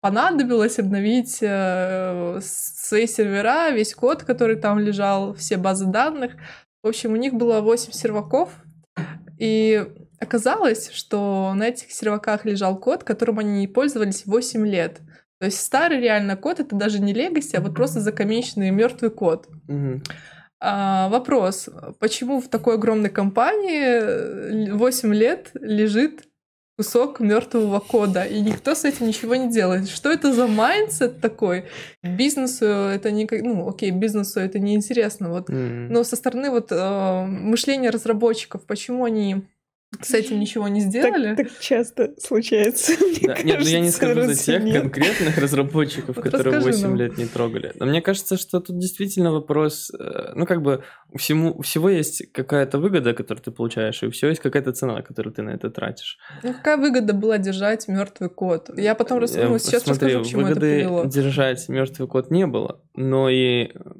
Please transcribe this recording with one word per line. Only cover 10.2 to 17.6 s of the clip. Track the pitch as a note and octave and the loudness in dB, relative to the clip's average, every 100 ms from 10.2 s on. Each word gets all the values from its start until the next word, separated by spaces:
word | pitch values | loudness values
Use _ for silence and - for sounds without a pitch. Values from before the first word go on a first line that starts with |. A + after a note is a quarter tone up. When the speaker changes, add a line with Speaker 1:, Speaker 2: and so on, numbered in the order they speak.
Speaker 1:
оказалось, | - A#3 A#3+ A4 D#4 A3+ - | -2 0 2 2 2 0 -6
что | - - G#3 G3+ G3 F#3+ | -14 -4 -2 0 0 0
на | G3 A3+ | 0 -2
этих | B3 - | -4 -12
серваках | - G#3+ G#3 A3+ G#3 G#3+ | -4 -2 -2 -2 -2 -2
лежал | G3+ F#3+ F#3+ | 0 0 0
код, | B3 F4+ | 0 -2
которым | - G#3+ A#3 G#3+ | -2 0 0 0
они | G#3 G3+ | 0 0
не | G3 | 0
пользовались | A#3+ C#4+ B3 G3+ F#3+ G3 | 2 0 0 -2 -2 0
восемь | A3+ B3 A3+ G#3+ | 0 0 0 0
лет. | F#3 E3 - - - _ _ | 0 -2 -6 -20 -20 _ _
То | F#3+ | -4
есть | G3 | -4
старый | - C4+ E4 C#4+ | 0 2 2 2
реально | A#3+ G#3+ G3+ F#3+ | 2 2 2 -2
код, | D4 F4 | -2 -2
это | C#4 G3+ | -2 0
даже | G#3 G#3 | 0 2
не | G3+ | 0
легаси, | G#3+ E4+ D#4 - | 0 0 -2 -2
а | F#3 | -2